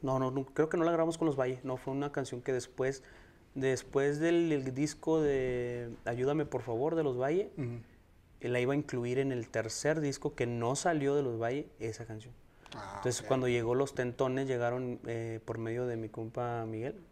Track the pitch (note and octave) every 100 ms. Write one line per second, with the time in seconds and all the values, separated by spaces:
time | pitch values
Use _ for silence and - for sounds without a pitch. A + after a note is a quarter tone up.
0 | C3+ C3 C3 C3+ C3 - D#3 F3+ E3 E3+
1 | E3 E3 D#3+ C3+ B2+ B2+ B2+ B2+ - C#3
2 | C#3+ C#3+ B2+ B2 A#2+ B2+ - - C3 C3+
3 | - - - - - - C3+ B2+ - C#3
4 | C#3 D3 E3 E3+ E3+ D3 C3 B2+ D3 -
5 | - D#3+ D3+ C3+ B2+ B2 A#2+ A#2+ A#2+ -
6 | A2 A#2+ C3 D3+ D3 B2+ A#2 A2+ D3 E3
7 | D3+ B2 C3+ F3 G#3+ - B2 A#2 - -
8 | - - - - A#2+ B2 B2 C#3+ D3 B2
9 | A#2+ B2+ C3+ B2 A2+ A2+ A2 - D3 D#3+
10 | D3 C3 D3 - A#2+ A#2 A#2 C3+ F#3 D#3+
11 | C#3 C#3+ C3+ A2+ A#2 C3+ E3 - A2 G#2+
12 | A2+ A2 A#2+ - - - - A#2 G2 G2+
13 | A#2+ A#2 - C3 B2+ A#2+ A2+ B2 C3+ -
14 | B2 A#2+ C3 C3 C3+ B2+ A#2+ B2 B2+ A#2+
15 | - A#2 A2+ A2+ - A#2 A2+ A#2 B2 A#2
16 | A2 - A2+ B2 A#2+ A#2 A2 A2 B2 G#3
17 | E3+